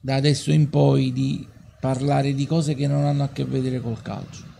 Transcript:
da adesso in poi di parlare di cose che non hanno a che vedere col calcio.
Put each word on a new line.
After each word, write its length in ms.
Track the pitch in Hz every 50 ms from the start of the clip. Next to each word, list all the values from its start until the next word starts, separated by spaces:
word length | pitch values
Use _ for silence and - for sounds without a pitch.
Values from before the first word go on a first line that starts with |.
da 140 | - 131 135
adesso 360 | 135 135 147 143 139 - 151
in 200 | 151 156 151 143
poi 420 | - 143 143 139 139 135 135 131
di 340 | 123 131 135 135 - - - - - - - - _ _
parlare 560 | - 131 131 127 135 143 143 143 139 139 139
di 120 | 135 143
cose 280 | 143 160 165 151 147 151
che 120 | 127 143
non 180 | 143 143 143 143
hanno 180 | 143 143 143
a 60 | 143 135
che 160 | - - 139
vedere 340 | 127 131 135 127 131 127 127
col 220 | 117 117 113 113
calcio. 420 | - - 107 - - - - - - - - -